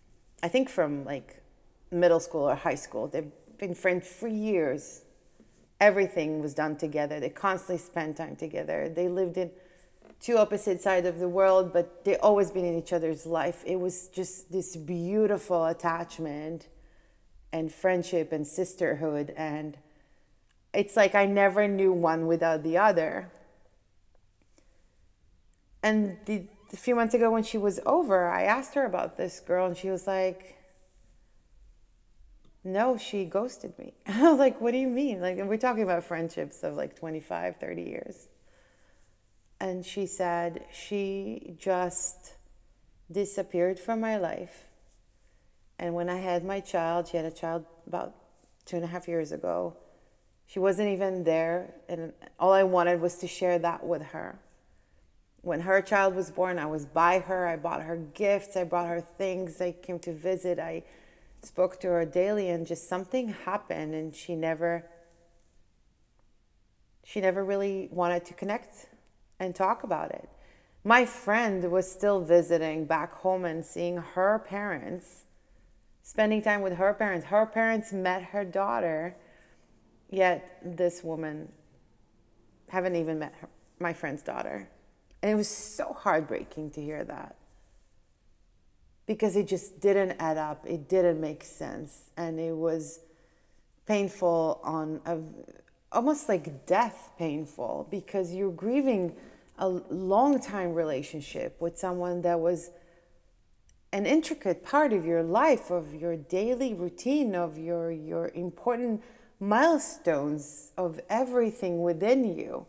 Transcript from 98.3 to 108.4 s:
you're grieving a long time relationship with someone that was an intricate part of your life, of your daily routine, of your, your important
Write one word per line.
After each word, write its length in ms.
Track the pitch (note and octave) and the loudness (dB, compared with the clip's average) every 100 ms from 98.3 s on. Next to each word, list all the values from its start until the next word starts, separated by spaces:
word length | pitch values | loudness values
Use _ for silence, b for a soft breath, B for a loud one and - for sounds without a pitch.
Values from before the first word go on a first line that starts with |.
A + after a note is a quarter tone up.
you're 160 | F#3 G3 | -2 -4
grieving 640 | E3 G3+ C4+ C4+ G#3 F3 - B B B - | -2 0 2 2 2 0 -6 B B B -2
a 100 | F#3+ | -2
long 720 | F3+ - E3+ F#3+ G3+ C#4 C#4 | -2 -4 -4 2 4 6 4
time 340 | - G3 F3 | 0 -4 -2
relationship 800 | E3 D#3 C3+ C#3+ D#3 C3+ - - - | 0 0 -2 -6 -10 -10 -8 -8 -4
with 180 | E3+ - | -6 -4
someone 440 | F#3 F3+ F3 F3 | -4 -2 -2 0
that 180 | F3 E3+ | 2 2
was 300 | E3 E3+ - b b b b b b _ _ _ _ _ - | 2 0 -4 b b b b b b _ _ _ _ _ -6
an 140 | G3 G3+ | -2 4
intricate 580 | D#4 - D#4+ F#3+ E3+ | 4 2 -4 -2 -2
part 280 | - C#4+ D4 | 2 4 4
of 120 | G#3 | 2
your 180 | E3 E3+ | 2 2
life, 480 | E3 G3+ D#4 B3+ - | 4 4 6 4 2
of 240 | F3 D3 | -4 -4
your 220 | D3+ E3+ E3 | -6 -4 -4
daily 580 | C#3+ F#3 A3 B3 C4 | -2 -2 0 0 -2
routine, 600 | F#3 F3 - B3 D4 B3 F3+ | -2 -6 -4 0 2 2 0
of 200 | E3+ D#3 | -2 -4
your, 360 | E3 E3+ E3 | -4 -2 -2
your 400 | D#3+ D#3 E3 E3+ | -6 -4 -4 -4
important 720 | - | -4